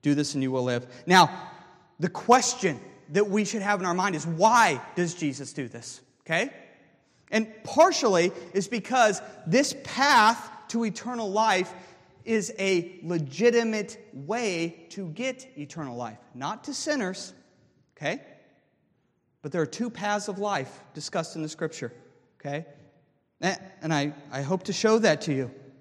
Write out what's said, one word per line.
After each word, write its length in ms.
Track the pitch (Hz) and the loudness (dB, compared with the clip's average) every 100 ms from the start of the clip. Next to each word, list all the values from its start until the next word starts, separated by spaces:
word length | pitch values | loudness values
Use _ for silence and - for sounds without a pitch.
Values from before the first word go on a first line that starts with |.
Do 120 | 147 | 2
this 200 | 143 143 | 2 0
and 80 | 139 | -2
you 80 | 131 | -2
will 120 | 131 | 0
live. 240 | 123 120 123 - - | 0 -2 -4 -14 6
Now, 240 | 185 165 - - - - - _ _ | 8 8 4 -14 -18 -20 -20 _ _
the 120 | 165 | -6
question 680 | - - 247 233 - 185 131 - - - | -4 6 6 6 -2 -4 -4 -12 -20 -4
that 200 | 151 208 | 0 2
we 160 | 202 202 | 0 -2
should 160 | 226 | -4
have 180 | 196 208 | -2 0
in 60 | 180 | 0
our 80 | |
mind 200 | 175 190 | 0 0
is, 120 | 165 156 | -2 -4
why 560 | 160 214 240 214 135 - | 4 6 6 6 2 -4
does 200 | - 175 | -4 -4
Jesus 400 | 170 151 131 135 | -2 -6 -6 -10
do 120 | - 123 | -10 -10
this? 360 | 120 - - _ _ | -10 -16 -18 _ _
Okay? 320 | - 165 254 - - - _ _ _ _ _ | -4 -2 -2 -6 -20 -20 _ _ _ _ _
And 200 | 220 220 - | -2 -2 -10
partially 680 | - - 339 320 240 185 175 190 - | -6 6 6 6 2 4 2 -2 -6
is 160 | 190 196 | -4 -2
because 540 | 240 - 254 220 196 - - - | -6 -2 4 4 2 -8 -14 0
this 280 | 208 285 - | 2 2 -2
path 640 | - - 277 269 214 233 - - - | -8 0 6 8 6 4 -6 -18 -8
to 160 | 233 | -2
eternal 460 | 226 - 233 247 214 | -2 -4 -8 -6 -2
life 420 | 196 220 190 180 - - - _ _ - | 2 4 2 0 -6 -20 -20 _ _ -2
is 260 | 226 196 - | -2 -2 -2
a 420 | 196 185 165 - | 0 0 -2 -10
legitimate 960 | 160 175 143 135 233 233 233 214 208 - - | -6 -4 -4 2 4 4 2 -2 -6 -12 -18
way 760 | 131 139 226 226 175 165 165 - | -16 -6 -4 -2 -2 -4 -6 -16
to 180 | - 185 | -12 -10
get 380 | 156 254 254 - - | -6 -6 -6 -14 -14
eternal 400 | 143 170 143 120 | -14 -10 -10 -8
life. 220 | 120 110 - | -10 -12 -20
Not 300 | 123 139 220 | -10 -8 -8
to 100 | - | -10
sinners, 580 | 269 - 294 190 190 - - _ _ _ _ _ _ | -8 -4 -2 -2 -6 -14 -18 _ _ _ _ _ _
okay? 240 | 147 214 - - _ _ _ _ _ _ _ _ _ _ | -6 -6 -10 -20 _ _ _ _ _ _ _ _ _ _
But 100 | 151 | -8
there 120 | 175 | -4
are 40 | 156 | -4
two 220 | - 240 | -4 -8
paths 400 | 220 202 208 202 | -6 -2 -2 -4
of 100 | 196 | -4
life 460 | 208 190 131 - - | -2 -2 -6 -12 -18
discussed 440 | - - 185 160 165 | -14 -6 -4 -4 -6
in 60 | |
the 60 | 156 | -8
Scripture, 420 | - 160 - 120 - - _ _ _ | -6 -8 -6 -12 -12 -20 _ _ _
okay? 280 | 143 143 165 - - _ _ _ _ _ | -8 -8 -10 -20 -20 _ _ _ _ _
And 540 | 175 196 - - 160 | -4 -4 -10 -12 -2
I, 180 | 156 143 147 - | 0 0 -4 -10
I 120 | 131 | -8
hope 220 | 139 185 | -2 -4
to 100 | - | -4
show 240 | 190 220 220 | 0 4 6
that 240 | 220 151 | 6 4
to 100 | - | 0
you. 180 | 135 123 - - - | -2 -2 -8 -20 -20